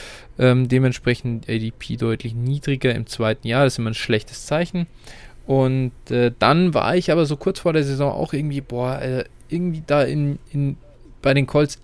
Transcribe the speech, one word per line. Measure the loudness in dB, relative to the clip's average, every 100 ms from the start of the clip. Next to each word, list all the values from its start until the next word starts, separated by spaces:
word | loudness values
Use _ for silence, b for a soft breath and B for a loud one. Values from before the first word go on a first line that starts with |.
| B B B 2
Ähm, | 4 4 4
dementsprechend | 2 2 0 -2 -2 -4 -6 -4
A |
D | -4 -4
P | -8 -10 -4
deutlich | -2 -2 -4 -4
niedriger | -2 -2 -2 0 0
im | 0 -4
zweiten | -2 -2 -2 0
Jahr. | 2
Das | 2
ist | 2
immer | -4
ein | -4
schlechtes | 0 -2 -2 -12 -4
Zeichen. | -2 -2 -4 -6 B B B B B 0
Und, | 2 2 2 -2 -6 -2
äh, | 2 2 4
dann | 4 4 4
war | 2 2 0
ich | 2
aber | 2 2
so | 0
kurz | -4 -2
vor | 0
der | 0 0
Saison | 0 -2
auch | -2 -4
irgendwie, | -4 -4 -6
boah, | -6 -4 -4 -4
äh, | -4 -4 -6 -12 -8
irgendwie | -4 -4 -4 0
da | 2
in, | 2 0 -2 -4 -6
in, | -2 -2 -4 -12 -20 -20 -4
bei | 0
den | 2 2
Colts, | 2 2 -2